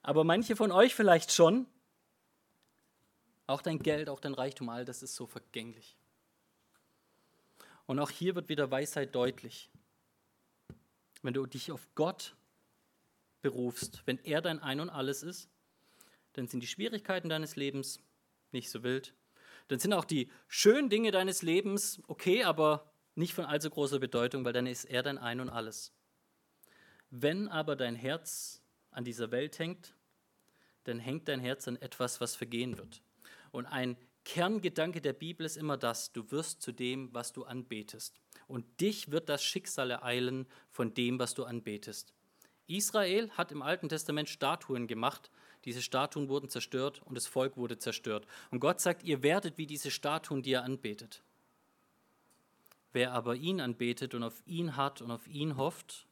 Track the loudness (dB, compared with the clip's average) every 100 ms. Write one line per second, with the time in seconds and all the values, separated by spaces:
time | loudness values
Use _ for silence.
0 | 4 6 6 6 4 2 6 10 8 8
1 | 8 8 8 10 10 10 0 _ _ _
2 | _ _ _ _ _ _ _ _ _ _
3 | _ _ _ _ -4 -2 0 0 2 2
4 | -2 -6 -6 -2 -4 -4 -8 -6 -8 -10
5 | -10 -10 -10 -12 _ -10 -10 -14 -20 _
6 | _ _ _ _ _ _ _ _ _ _
7 | _ _ _ _ _ _ -20 -20 -6 -2
8 | -2 -2 -2 -2 -4 -2 0 0 -2 -4
9 | -2 2 0 0 -14 -16 -20 -20 _ _
10 | _ _ _ _ _ _ -20 -20 _ _
11 | _ -8 -4 -2 -4 -8 -10 -10 -10 0
12 | 0 0 -12 -14 _ _ _ _ _ _
13 | _ _ _ _ -4 -2 -4 -4 -10 -6
14 | -4 -4 0 0 0 -4 -4 -4 -4 -4
15 | -4 -4 -8 -12 -18 _ _ _ _ _
16 | -20 _ _ -8 -6 -6 -6 -4 -4 -4
17 | -2 -2 0 -2 -2 -2 -2 -2 -6 -10
18 | _ _ _ _ _ -8 -6 -4 -2 -2
19 | -4 _ _ _ -20 -20 -4 0 2 2
20 | 2 0 0 -8 _ 8 8 8 6 4
21 | 4 4 2 0 2 2 2 0 -2 -6
22 | -10 -2 4 6 6 6 6 4 0 _
23 | _ -2 -2 -2 0 0 0 0 0 0
24 | 0 2 2 0 0 0 0 -4 -2 0
25 | 0 -4 -4 -4 -4 -6 -6 -10 -14 _
26 | _ _ _ _ _ _ -20 -20 -20 -20
27 | _ 0 2 2 -2 -2 -2 0 -2 -2
28 | -4 -4 -6 -10 -10 -14 _ _ _ -8
29 | -8 -4 -2 -2 -2 -4 -6 -6 -16 _
30 | _ _ _ _ _ _ _ _ -8 -6
31 | -4 -4 -2 -2 -2 -4 -6 -8 -10 -4
32 | -4 -2 -6 -6 -4 -4 -4 -6 -12 -20
33 | _ _ -20 -20 -12 -10 -6 -4 -4 -6
34 | -16 _ -8 0 0 0 -2 -2 -2 -2
35 | -4 -4 -10 -8 -8 -6 -4 0 -2 -2
36 | -6 -10 -4 -4 -4 -8 -10 -4 -4 -4
37 | -8 -8 -8 -10 -8 -10 -8 -10 -10 -14
38 | -14 _ _ -20 -10 -10 -10 0 0 0
39 | -2 -2 0 -2 0 -4 -6 -4 -2 -2
40 | 0 0 0 -2 -8 -14 _ -4 -2 2
41 | 0 2 -2 -2 -6 -6 -6 -8 -10 -14
42 | -16 _ _ _ -20 _ -8 -2 2 2
43 | 4 2 0 -2 -4 -2 0 0 0 -4
44 | -2 -2 -2 0 0 0 -2 -4 -2 0
45 | 0 -2 -18 _ -20 -14 -8 -6 -2 0
46 | 0 -2 -2 -2 -2 -8 -4 -2 -2 -4
47 | -10 -8 -2 0 0 -2 -6 -4 -4 -4
48 | -4 -4 -6 -20 -6 2 2 4 2 0
49 | 0 4 6 4 2 -6 -8 -4 -4 -2
50 | -2 -2 -2 -2 2 2 2 -4 -6 -8
51 | -12 -18 _ _ _ _ _ _ _ _
52 | _ _ _ _ _ _ _ -20 _ 0
53 | 2 2 0 -2 0 -2 -2 0 -2 -2
54 | -4 -4 -6 -8 -8 -4 -2 0 -2 -2
55 | -10 -10 -8 -4 -4 0 -2 -2 -16 -18
56 | -20